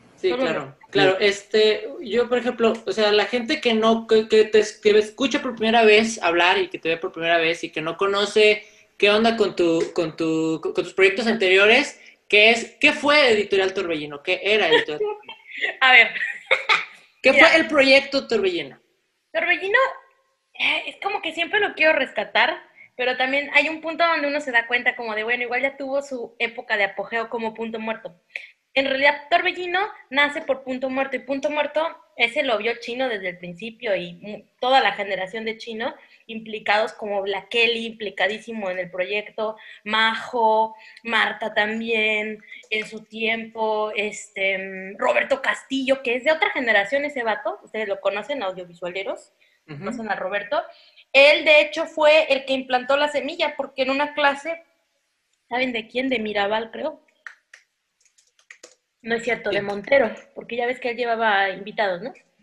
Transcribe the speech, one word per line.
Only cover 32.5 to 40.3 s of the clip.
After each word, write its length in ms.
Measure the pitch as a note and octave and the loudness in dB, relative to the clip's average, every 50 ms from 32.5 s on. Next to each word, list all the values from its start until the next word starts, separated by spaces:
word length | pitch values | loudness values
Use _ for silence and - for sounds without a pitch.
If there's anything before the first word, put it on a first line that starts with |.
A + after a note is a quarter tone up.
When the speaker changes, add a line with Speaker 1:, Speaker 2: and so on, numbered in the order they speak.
| A3+ G3+ | 0 -2
Speaker 2:
vio 140 | G#3+ A#3 A#3 A#3 | 0 -2 -4 -6
Chino 280 | - - A#3 B3 C4 B3+ | -8 -10 -6 -4 -4 -4
desde 200 | A3+ G3+ F#3 F#3 | -4 -4 -6 -8
el 100 | F3 F3 | -10 -10
principio, 560 | F3+ F3 F3 E3+ G#3+ A#3 A3+ - B3 A3+ G3 | -12 -14 -14 -12 -14 -14 -14 -10 -6 -4 -4
y 200 | F3+ F3 F3 F3 | -4 -4 -6 -14
mu-, 300 | F3 - G#3 G#3 - - _ _ _ | -16 -16 -16 -16 -16 -18 _ _ _
toda 200 | - B3 C4+ C4+ | 0 2 4 4
la 120 | A3+ G3+ G3+ | 4 2 0
generación 520 | - G3+ G3 G3 F3+ F#3 F#3 G#3 A3+ A3 | -2 -6 -6 -6 -6 -6 -8 -8 -8 -8
de 140 | A3 G#3+ A3 | -8 -8 -10
Chino, 360 | - A#3 A3+ G#3+ A#3 C#4+ D#4+ - - _ _ _ _ | -10 -12 -10 -6 -6 -8 -8 -10 -18 _ _ _ _
implicados 640 | - A3+ A3+ A3+ A3 G#3+ A3 A3 - G3+ G#3+ A3 B3 - | -16 -14 -14 -12 -12 -12 -6 -2 0 2 2 0 -2 -4
como 300 | - A#3 G#3 G3+ G3+ F#3+ | -10 -8 -6 -4 -4 -4
Black 280 | G3+ G3 F#3+ - - | -4 -4 -6 -6 -4
Kelly, 360 | - A#3 A#3 A3+ A#3 A3+ A3+ | 0 0 2 2 0 -2 -4
implicadísimo 840 | A3+ A3+ A3+ A3 F#3+ - - F#3 F#3+ G#3+ G#3+ - A#3 A3+ A3 G3+ F#3 | -8 -10 -10 -10 -8 -4 -2 -2 -2 -2 -4 -10 -12 -10 -8 -6 -6
en 100 | F3+ F#3 | -6 -6
el 100 | F3+ F3 | -8 -8
proyecto, 640 | F3 F#3 F3+ F#3 G3+ G#3+ G#3 G#3 - - G#3+ G#3+ A3 - - - - - - | -6 -6 -6 -4 -4 -6 -6 -8 -8 -6 -6 -6 -6 -8 -14 -20 -20 -16 -8
Majo, 920 | G#3 G#3+ A3 A3 A3+ A3 A3 - - | -4 0 0 2 0 0 -2 -6 -6